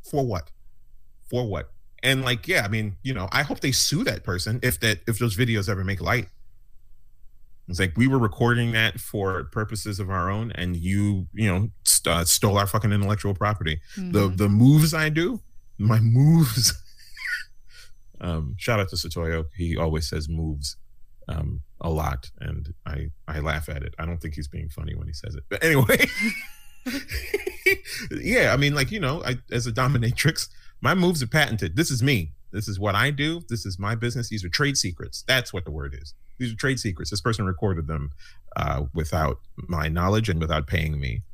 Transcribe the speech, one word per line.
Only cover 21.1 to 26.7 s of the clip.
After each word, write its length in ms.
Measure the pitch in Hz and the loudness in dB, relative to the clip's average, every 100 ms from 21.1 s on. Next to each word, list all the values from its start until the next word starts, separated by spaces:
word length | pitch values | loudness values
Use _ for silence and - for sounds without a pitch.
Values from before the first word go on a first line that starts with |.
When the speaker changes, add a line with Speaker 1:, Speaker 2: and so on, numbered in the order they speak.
| - - | -16 -6
Speaker 1:
um, 340 | 78 73 - - - | -4 -2 -4 -8 -8
a 100 | 85 | -2
lot, 400 | 78 71 67 - - | 0 0 -4 -8 -10
and 320 | 78 76 71 - - | -6 -6 -8 -10 -8
I, 220 | 73 73 - - | -6 -6 -8 -8
I 120 | 76 | -4
laugh 280 | 76 76 76 | -2 -2 -4
at 140 | 73 | -6
it. 140 | 71 - | -8 -6
I 80 | 82 | -6
don't 140 | 85 | -4
think 140 | 82 78 | -6 -8
he's 120 | 73 | -8
being 220 | 82 78 | -8 -8
funny 240 | - 78 | -8 -6
when 140 | 73 76 | -6 -8
he 60 | |
says 200 | 78 - | -10 -10
it. 100 | 71 - | -10 -8
But 140 | 101 | 0
anyway, 420 | 160 143 120 131 - - 220 - - - - | 4 6 6 4 2 0 -2 -2 -12 -16 -18